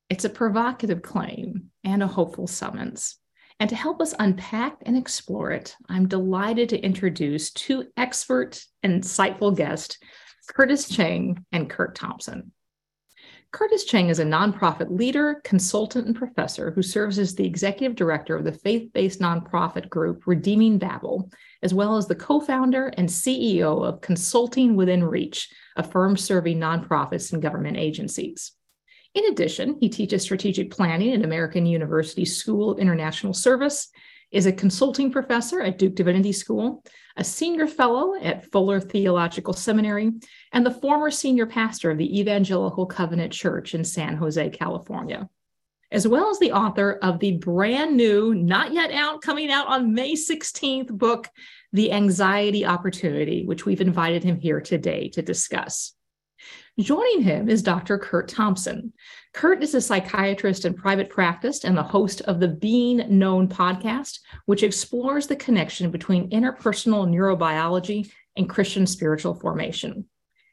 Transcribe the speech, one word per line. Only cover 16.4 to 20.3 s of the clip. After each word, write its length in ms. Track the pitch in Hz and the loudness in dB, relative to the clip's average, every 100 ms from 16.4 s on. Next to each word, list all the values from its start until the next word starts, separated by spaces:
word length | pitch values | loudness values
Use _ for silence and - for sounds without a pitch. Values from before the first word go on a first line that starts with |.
| 165 - 165 | -4 -4 -4
who 100 | 180 | -2
serves 380 | 185 208 208 196 | -2 0 -2 0
as 160 | 190 - | -2 0
the 100 | 185 | -4
executive 480 | 170 196 196 262 | -2 -4 -2 -4
director 420 | 226 165 151 151 160 | 0 0 0 -2 -4
of 80 | |
the 80 | 156 | -4
faith-based 680 | 156 196 226 226 - 190 190 | -4 -2 -2 -2 0 0 0
nonprofit 680 | 180 170 170 175 165 180 180 | 0 -2 -2 -2 -2 -4 -6
group 380 | 165 165 170 | -2 -2 -2
Redeeming 500 | - | 0